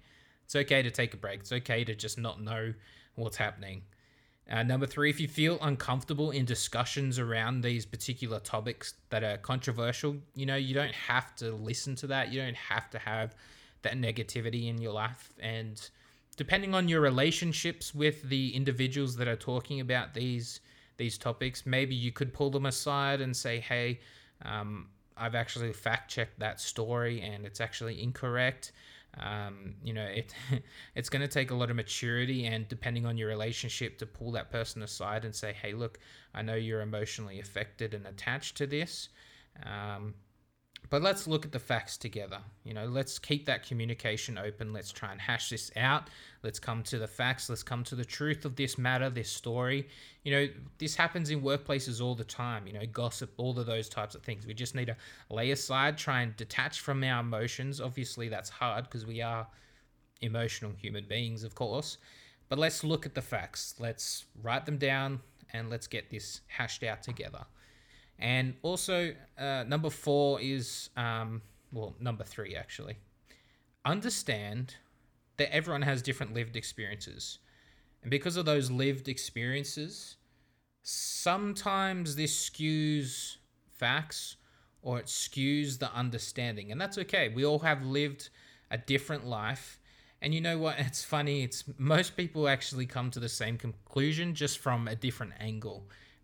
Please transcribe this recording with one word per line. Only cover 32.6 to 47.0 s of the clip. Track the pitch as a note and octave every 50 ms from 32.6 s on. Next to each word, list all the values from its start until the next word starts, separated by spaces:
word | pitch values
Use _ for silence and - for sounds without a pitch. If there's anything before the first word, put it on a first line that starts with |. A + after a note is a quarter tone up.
| A2 -
depending | B2+ A#2 - B2 A#2+ A#2 A#2
on | A#2 A#2
your | A2+ A2 A2
relationship | A2 G#2+ G#2+ A#2 A#2 - - A2+ - - B2 A2 - -
to | A2
pull | G#2+ - - A#2+ A#2+ A#2
that | A2+ - -
person | - A#2 A2+ - - A#2 G#2+
aside | G2+ - - F#2 G2+ G#2 A2 A2+
and | A2+ G#2
say, | - - G#2+ G2
"Hey, | G2+ - G#2+ G#2
look, | A2+ A#2+ A2+ - - - - - - - - -
I | - A2
know | A2 A2
you're | A2 A2+ A2+ A2 G#2+ G#2+
emotionally | G#2+ G#2+ G#2 G#2+ - - - G#2+ G2+ F#2+ G2
affected | G2 G2 - G2 G#2 G#2 - - A2+ G#2+ G#2+
and | G2+ G2
attached | G2 G2 G2+ - - - D#3 - - - -
to | D3
this, | C3+ C#3+ D3 E3+ E3+ - - - - - - - - - - - _ _ - G2+
um, | G#2 G2+ G2+ G2+ G#2 G2+ G2+ G#2 G#2+ G#2 - - _ _ _ _ _ _ _ _ _ _ - - -
but | - C#3+ D#3+
let's | G3 F#3+ G3 -
look | D#3+ D#3 D3+ D#3
at | D3+ -
the | B2
facts | - - B2+ A2 - - -
together." | - - A#2 - G#2+ G2+ F#2+ F#2+ G2 G2 G2+ - - -
You | A2+ A2
know, | G#2+ A2
let's | A#2+ B2 C3+ B2+ B2+ - -
keep | - - D3+ D3 D3+
that | D3 B2+ G2+ -
communication | - B2+ A#2 A2+ A#2 A#2 - - A#2 G#2+ A2 - - A#2
open. | F#2+ G2+ G#2+ G#2 - A2+ G#2+ G#2+
Let's | G#2 G2 G2+ -
try | - - G2 G2
and | G2
hash | G2+ - A#2+ A2+ - -
this | B2 A2 - - -
out. | A2 A#2+ C3 C#3+ D3+ - - - - - - - - -
Let's | A2+ - -
come | - - A2+ A2+ A2+
to | - - A#2